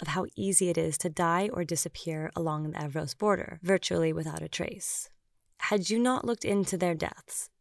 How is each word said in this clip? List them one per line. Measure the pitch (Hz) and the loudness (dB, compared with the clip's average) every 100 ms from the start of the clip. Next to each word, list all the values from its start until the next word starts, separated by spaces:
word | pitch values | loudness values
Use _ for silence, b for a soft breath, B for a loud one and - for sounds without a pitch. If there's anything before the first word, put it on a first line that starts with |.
of | 147 | -4
how | 165 - - | -2 -2 -2
easy | 196 190 180 | 2 4 4
it | 165 | 2
is | 160 151 | 0 0
to | 175 | -2
die | 156 170 175 208 | 0 2 2 2
or | 175 | -2
disappear | 165 165 165 - 170 156 156 - | -2 -2 -2 -6 -6 -4 -4 -2
along | 160 151 151 | -2 0 -2
the | - | -4
Evros | 151 151 147 - | -4 -4 -4 0
border, | 208 196 - 160 | 2 2 0 -4
virtually | 180 190 - 175 160 | 2 2 4 2 2
without | 160 151 160 | 0 -4 -6
a | 156 | -6
trace. | - - - - - - - _ _ _ - | -4 -6 -6 -6 -6 -8 -14 _ _ _ -8
Had | - 208 175 | 0 2 2
you | 226 | 2
not | 247 254 - | 4 2 0
looked | 233 | -2
into | - 202 190 180 | 2 2 2 0
their | 180 | 0
deaths, | 165 - - - - - _ | 0 -2 -6 -10 -8 -8 _